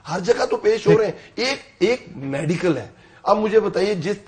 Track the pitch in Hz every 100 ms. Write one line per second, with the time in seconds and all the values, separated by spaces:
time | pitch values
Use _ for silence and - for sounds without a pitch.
0 | - 165 180 - 254 - 214 220 208 220
1 | 202 - - - 254 277 - - 190 247
2 | - - 135 139 156 170 175 135 101 -
3 | _ - - 208 214 220 208 175 196 196
4 | 160 202